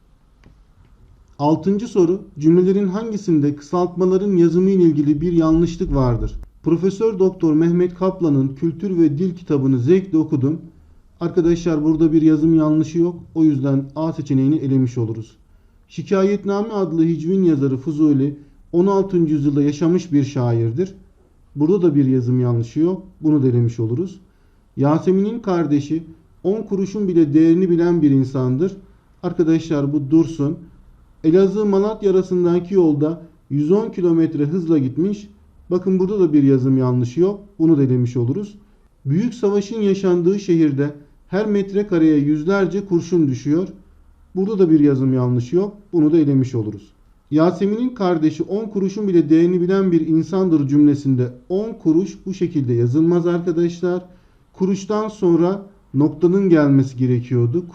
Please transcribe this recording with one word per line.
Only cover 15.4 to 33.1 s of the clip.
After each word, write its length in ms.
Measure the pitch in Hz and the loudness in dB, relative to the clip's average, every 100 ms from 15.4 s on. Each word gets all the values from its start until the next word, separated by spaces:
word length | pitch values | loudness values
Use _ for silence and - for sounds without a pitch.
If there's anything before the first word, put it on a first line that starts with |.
| _ _ _ _ _ | _ _ _ _ _
Şikayetname 840 | - - 196 196 202 196 202 226 | -10 -2 0 2 0 -4 -4 -4
adlı 340 | 208 175 165 | -4 -2 0
hicvin 400 | 160 156 160 190 | 0 0 -2 0
yazarı 340 | 180 143 135 127 | 2 2 0 -2
Fuzuli 600 | 165 151 151 135 143 143 - _ - | -4 0 2 2 0 -6 -16 _ -6
on 160 | 170 196 | 0 2
altıncı 460 | 196 196 180 156 | 0 0 0 0
yüzyılda 300 | 151 143 143 | 0 -2 0
yaşamış 480 | 143 143 165 180 - | -2 0 0 -2 0
bir 120 | 143 | -2
şairdir. 720 | 123 135 120 117 117 131 190 - - _ _ _ _ 139 | 0 -2 -2 -2 -2 -4 -6 -10 -20 _ _ _ _ -4
Burada 260 | 156 196 | 0 2
da 140 | 175 143 | 2 2
bir 100 | 131 | 2
yazım 340 | 131 120 123 | 0 0 0
yanlışı 400 | 123 117 117 151 | 0 -2 -4 -2
yok. 240 | 170 190 - - | -2 -2 -10 -6
Bunu 220 | 151 151 | 0 2
da 40 | 127 | 2
elemiş 320 | 120 117 120 | 2 0 -2
oluruz. 400 | 113 127 185 - _ _ _ _ _ - | -4 -4 -6 -10 _ _ _ _ _ -2
Yasemin'in 600 | 139 165 185 190 208 233 | 0 0 0 0 0 -4
kardeşi 640 | 196 175 147 143 139 160 - - _ _ | -4 -2 0 -2 -2 -6 -8 -20 _ _
on 180 | 180 220 | -4 -4
kuruşun 460 | 214 196 190 214 190 | -4 -4 -4 -4 0
bile 260 | 170 147 | 2 4
değerini 360 | 151 165 170 185 | 4 4 4 2
bilen 320 | 165 175 170 | 2 2 2
bir 100 | 147 | 2
insandır. 680 | 135 131 135 127 127 190 196 - _ _ _ | 2 0 -2 -2 -2 -4 -6 -20 _ _ _
Arkadaşlar 720 | 180 175 160 165 160 147 139 | -6 -2 0 0 0 -4 -2
bu 180 | 147 135 | -4 0
dursun. 460 | 160 160 - 143 170 - - - - _ _ | 2 2 -2 -4 -4 -12 -20 -20 -20 _ _
Elazığ 420 | 160 185 196 208 208 | 2 4 2 0 0
Malatya 460 | 196 214 214 202 | 0 0 -2 0
arasındaki 640 | 185 185 180 175 175 175 | 0 0 0 0 0 0
yolda 480 | 196 160 143 151 | 2 2 2 -2